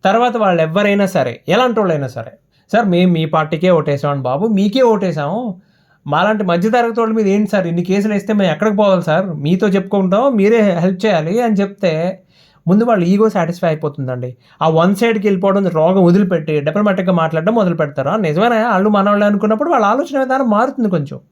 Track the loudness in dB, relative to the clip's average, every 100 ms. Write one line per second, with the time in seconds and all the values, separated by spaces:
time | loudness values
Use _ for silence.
0 | 2 2 0 0 0 2 0 0 0 2
1 | 0 0 -2 -6 -2 0 2 0 0 -2
2 | -4 -8 -14 -18 _ _ _ 0 2 2
3 | 2 2 0 -2 -2 -2 2 2 0 -2
4 | -2 -2 -2 -2 0 0 0 2 2 2
5 | -2 -4 -4 -6 -6 -10 _ _ _ _
6 | -4 0 0 0 0 0 2 0 0 0
7 | -2 0 0 0 0 -2 -2 -4 -2 0
8 | 0 -2 -2 0 0 0 0 2 2 2
9 | 2 -2 -2 -4 -2 0 2 0 0 -2
10 | 2 2 2 2 2 4 2 2 0 0
11 | 0 0 0 -2 0 0 -2 -2 -2 -2
12 | -4 -6 _ _ _ _ 0 2 2 2
13 | 2 2 2 0 -4 -2 -2 -2 -6 -6
14 | -8 -8 -10 -14 _ _ 0 2 2 2
15 | 0 0 0 0 0 0 0 0 2 4
16 | 4 4 2 -2 -2 -2 -2 0 0 0
17 | 0 0 0 0 0 0 0 0 -4 -2
18 | -2 -2 -2 0 0 0 0 0 2 2
19 | 2 2 2 0 0 0 0 2 2 0
20 | -2 -2 -2 0 0 0 0 -2 -2 -2
21 | -4 -12 _